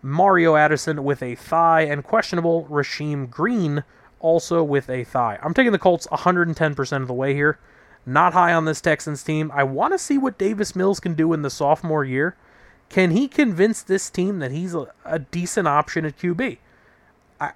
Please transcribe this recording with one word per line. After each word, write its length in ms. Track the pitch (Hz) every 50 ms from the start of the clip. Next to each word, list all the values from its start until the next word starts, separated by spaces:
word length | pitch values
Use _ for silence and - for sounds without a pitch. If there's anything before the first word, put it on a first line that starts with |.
| -
Mario 540 | 135 139 160 185 196 190 175 170 165 156
Addison 480 | 151 151 151 151 143 - - 156 147 139
with 180 | 143 143 131 -
a 140 | 123 120
thigh, 460 | - - - 160 165 165 165 165 160 160
and 200 | 147 147 143 139
questionable, 640 | - - 226 214 - - 175 165 170 165 165 156 147
Rasheem 600 | 151 147 139 - - - 147 151 147 143 135 123
Green 540 | 120 - 156 220 247 226 180 151 143 147 143 - _ _ _ _ _ _
also 440 | - 165 165 170 - - 175 170 165
with 260 | 147 143 139 127 -
a 140 | 127 127 123
thigh. 340 | - - 131 123 113 104 - -
I'm 120 | 156 175
taking 180 | - 262 240 208
the 60 | 185
Colts 300 | - 190 175 165 - -
a 60 | -
hundred 320 | 147 - 180 180 180 175 170
and 80 | 156
ten 180 | - 160 156 143
percent 280 | 139 139 - 151 139 135
of 60 | 123
the 60 | 127
way 200 | 123 135 139 139
here. 240 | 143 147 151 147 - _ _ _ _ _ _ - _ _
Not 280 | 127 127 147 170 180 170
high 200 | 185 175 170 170
on 120 | 165 160
this 160 | 160 156 -
Texans 420 | - 170 156 143 - 156 147 139 -
team. 280 | - 156 156 156 156 143
I 80 | 143 139
wanna 360 | 135 135 139 202 311 381 370
see 200 | - - 285 277
what 200 | 262 262 - -
Davis 360 | 196 196 220 202 208 - -
Mills 260 | 180 185 196 202 -
can 140 | - 180 165
do 180 | 151 160 160 165
in 100 | 156 147
the 80 | 139
sophomore 540 | - - 151 139 151 - - 170 156 151 143
year. 320 | 131 127 131 147 175 185 - _ _ _ _ - - _ _ _ _
Can 220 | - 185 185 175
he 180 | 160 208 277 262
convince 540 | - - 302 240 185 160 190 220 220 - -
this 280 | - 190 196 - -
team 280 | - - 180 190 208 185
that 100 | 143 127
he's 240 | 131 156 175 185 170
a, 120 | 165 135 - - _ _
a 140 | - 160 160
decent 500 | 139 - - 170 175 175 - 226 185 156
option 360 | 143 147 147 - - 170 156
at 140 | 156 143 -
Q 160 | - 180 175
B? 240 | 165 254 254 - - _ _ _ _ _ _ _ _ _ _ _ _ _ _ _ _
I, 120 | 147 143 -